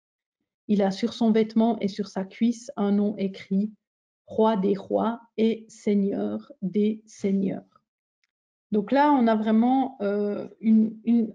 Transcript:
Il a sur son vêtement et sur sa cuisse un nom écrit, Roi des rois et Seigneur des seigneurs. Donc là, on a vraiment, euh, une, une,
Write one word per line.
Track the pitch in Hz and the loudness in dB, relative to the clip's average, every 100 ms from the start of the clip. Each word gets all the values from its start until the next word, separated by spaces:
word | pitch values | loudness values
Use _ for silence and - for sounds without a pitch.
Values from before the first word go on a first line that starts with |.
| _ _ _ _ _ _ - | _ _ _ _ _ _ -2
Il | 202 | 0
a | 196 | 0
sur | 190 226 | 0 -6
son | - 226 | 0 2
vêtement | 220 220 220 233 - | 2 2 2 0 0
et | 196 | -4
sur | 202 202 | -6 -8
sa | 196 | -8
cuisse | 190 - 233 233 - - | -10 -2 -2 -2 -10 -4
un | 202 | 0
nom | 202 208 - | 0 0 -2
écrit, | 196 190 - 196 214 - _ _ _ _ - | -6 -6 -4 -2 -2 -8 _ _ _ _ -8
Roi | - 220 214 | 0 2 2
des | 196 196 | 0 -2
rois | - 202 208 233 _ - | -2 -2 -2 -4 _ -2
et | 226 - - | -2 -2 -10
Seigneur | - 214 202 196 - 208 214 - - | -8 -2 0 0 -2 -6 -8 -12 -10
des | 185 208 214 214 _ | -6 0 0 -2 _
seigneurs. | - 202 196 190 196 - _ _ _ _ _ _ _ _ _ - | -6 -2 0 -2 -6 -14 _ _ _ _ _ _ _ _ _ -4
Donc | 208 202 | -2 0
là, | 269 294 | 2 4
on | 277 226 | 4 4
a | |
vraiment, | 220 214 220 240 269 254 - | 2 2 2 4 2 0 -4
euh, | 202 202 208 202 - - | -4 -2 -2 -4 -10 -4
une, | 220 220 220 - | 2 4 2 -2
une, | - 233 220 | 0 2 0